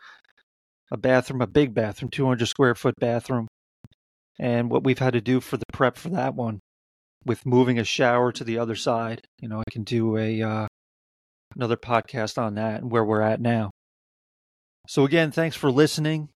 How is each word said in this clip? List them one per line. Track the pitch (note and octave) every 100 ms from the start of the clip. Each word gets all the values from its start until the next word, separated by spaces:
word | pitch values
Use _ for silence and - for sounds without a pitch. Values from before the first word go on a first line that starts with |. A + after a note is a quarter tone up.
| - - _ _ _ _ _ _ -
a | -
bathroom, | B2+ B2+ - C3
a | A2
big | D3 C#3
bathroom, | A2 G#2+ F#2+ A#2+
two | - C3+
hundred | B2 A2+
square | - C3 A#2
foot | C3+ -
bathroom, | A#2+ A#2 - B2 A2+ _ _ _ - _ _ _ _ -
and | A#2+ A#2+ A#2+
what | B2+
we've | C3+ B2+
had | C3
to | A#2+
do | G#2+ B2+
for | - B2
the | -
prep | - B2+ -
for | E3+
that | F3 C3 B2
one | A#2 G#2 _ _ _ _ _ _ -
with | A2 C3
moving | B2 B2 A#2
a |
shower | G#2+ - B2+ B2 B2
to | -
the | A2+ A2+
other | A#2 G#2+
side. | - A#2 A2+ A2+ _ _
You | A#2
know, | G#2+
I | A2
can | A#2+
do | G#2 A#2+ A2+ A2
a, | A2 A2
uh, | A2 A2 G#2+ _ _ _ _ _ _ _ _ -
another | A#2 A#2
podcast | - A#2 - B2 A2 -
on | A2 G#2
that | A2 G#2+
and | B2
where | A#2 G#2+
we're | G#2+
at | G#2+ A2
now. | A#2+ A#2 G2+ - _ _ _ _ _ _ _ _ _ _ -
So | -
again, | C#3 E3 D#3+
thanks | D3 E3 -
for | C#3
listening. | B2+ D3+ - D#3 D#3 D3+